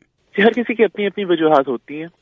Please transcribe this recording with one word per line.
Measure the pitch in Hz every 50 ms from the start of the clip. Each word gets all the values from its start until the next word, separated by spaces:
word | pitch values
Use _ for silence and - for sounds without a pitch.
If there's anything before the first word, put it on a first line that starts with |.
| _ _ _ _ _ _ - -
ہر | 202 226
کسی | 226 247 226 - 226
کی | 226 226
اپنی | 180 - 202 208
اپنی | 196 - 208 202
وجوہات | 175 175 156 160 156 156 139 135 139
ہوتی | 120 113 _ - 143 151
ہیں۔ | 160 170 _ _